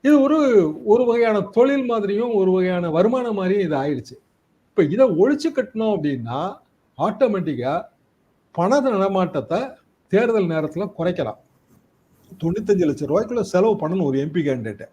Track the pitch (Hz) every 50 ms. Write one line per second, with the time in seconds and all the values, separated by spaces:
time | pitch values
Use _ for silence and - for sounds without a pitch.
0 | - 269 302 285 269 277 294 320 294 269 233 208 175 156 151 - - 214 208 247
1 | 254 240 233 240 233 226 214 208 185 196 - 226 240 269 277 277 262 240 233 226
2 | 202 190 202 208 240 240 233 202 190 185 185 185 180 180 180 180 175 170 156 165
3 | 185 220 247 254 247 240 214 196 190 180 196 208 196 160 151 135 135 147 147 123
4 | 113 - - - _ _ _ _ _ _ _ _ _ _ _ - 175 143 156 226
5 | 262 247 180 156 190 254 294 302 - 330 - 262 240 - _ 220 220 220 208 180
6 | 147 147 139 123 113 117 120 139 160 190 196 - _ _ _ _ _ _ _ -
7 | 151 196 208 - 277 233 208 190 170 151 143 120 120 131 147 175 - - _ _
8 | _ _ _ _ _ _ _ _ _ _ _ - 170 196 254 294 254 269 233 190
9 | 190 196 196 190 185 175 - 151 - - 160 196 254 269 - _ _ _ _ _
10 | _ _ - 202 240 233 226 214 190 170 165 160 151 151 151 170 202 196 196 -
11 | 175 180 175 - 147 110 104 - _ _ _ _ _ _ _ _ _ _ _ _
12 | _ _ _ _ _ _ - - - 165 175 214 214 - 202 185 175 151 139 139
13 | 151 135 147 196 220 220 247 240 202 - - 180 190 226 208 - 160 156 180 190
14 | 175 139 131 135 139 156 147 175 156 143 135 123 107 113 104 98 - -